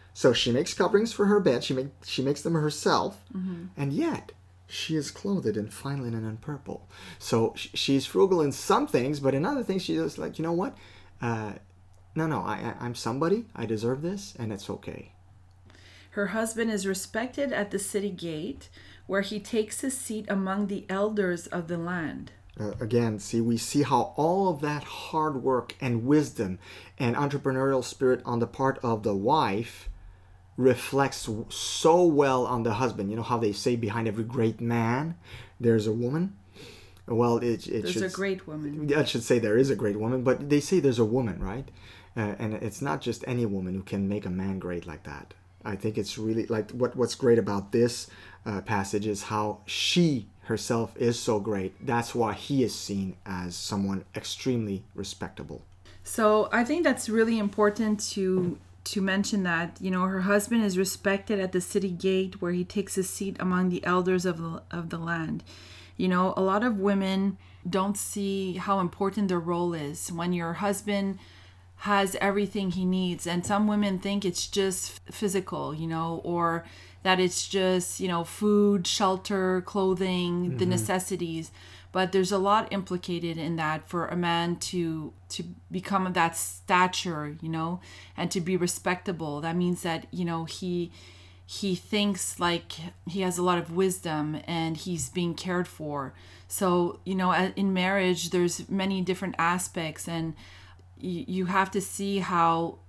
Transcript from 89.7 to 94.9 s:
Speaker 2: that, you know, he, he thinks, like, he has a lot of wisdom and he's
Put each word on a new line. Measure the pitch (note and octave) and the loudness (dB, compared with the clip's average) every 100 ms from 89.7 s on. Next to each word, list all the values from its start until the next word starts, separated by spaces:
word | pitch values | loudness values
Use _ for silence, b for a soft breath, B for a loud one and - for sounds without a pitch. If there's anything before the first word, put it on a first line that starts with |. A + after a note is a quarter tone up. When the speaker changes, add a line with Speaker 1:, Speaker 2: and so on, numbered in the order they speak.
| F3 | 0
Speaker 2:
that, | F3+ D#3+ - | -2 -4 -6
you | F3+ | -4
know, | F3 E3 | -2 -2
he, | E3 - F3+ F3 E3+ B B B B B B | -6 -6 -4 -2 -4 B B B B B B
he | - G3 | -6 -2
thinks, | F3+ - G#3 G#3 F#3 - - | -2 -2 0 0 0 -4 -2
like, | F3 E3+ - - E3+ - - | 0 0 -4 -12 -12 -12 -8
he | F#3+ | -2
has | F#3 F3 | -2 0
a | |
lot | F3+ F3 | 2 2
of | E3 E3+ | 0 0
wisdom | F#3+ F3+ E3+ D#3 D3+ D#3 - | 0 0 -4 -2 -2 -4 -4
and | E3 D#3+ D#3+ | -2 -2 -4
he's | F#3 | -4